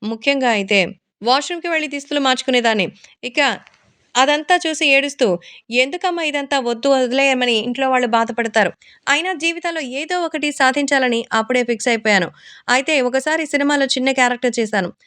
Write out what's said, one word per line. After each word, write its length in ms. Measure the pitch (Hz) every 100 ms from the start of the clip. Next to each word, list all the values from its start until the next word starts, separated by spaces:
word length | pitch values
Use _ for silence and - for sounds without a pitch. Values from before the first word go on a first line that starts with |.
ముఖ్యంగా 480 | 208 220 277 277 254
అయితే 280 | 214 196 202 175 - _ _
వాష్‌రూమ్‌కి 460 | 214 262 285 349 339
వెళ్లి 200 | 320 302
దుస్తులు 340 | 285 277 294
మార్చుకునేదాన్ని. 640 | 269 254 - 254 233 220 180 - - _
ఇక 180 | 247 240 277 196 - _ _ _ _ 240
అదంతా 400 | 269 294 302 359
చూసి 280 | 330 311 302
ఏడుస్తూ, 380 | 277 277 - 226 175 - - _
'ఎందుకమ్మా 520 | 240 262 349 370 349
ఇదంతా? 340 | 311 285 277 277
వద్దు, 280 | 240 233 277
వదిలేయమని 640 | 269 254 262 277 254 247 226
ఇంట్లో 300 | 233 240 269
వాళ్ళు 180 | 254 247
బాధపడతారు. 640 | 226 226 233 226 220 190 - _ - -
అయినా 240 | 285 359
జీవితంలో 480 | 330 330 339 339 330 262
ఏదో 220 | 262 320 359
ఒకటి 260 | 330 320 294
సాధించాలని 680 | - 262 262 277 277 254 233 -
అప్పుడే 300 | 220 220 254
ఫిక్స్ 260 | 247 226 254
అయిపోయాను. 400 | 226 220 202 165 - - - -
అయితే 240 | 254 269 302
ఒకసారి 420 | 247 254 277 320 311
సినిమాలో 400 | 277 285 285 269
చిన్న 260 | 262 262
క్యారెక్టర్ 420 | 269 247 240 247 233
చేశాను. 340 | 214 214 180 -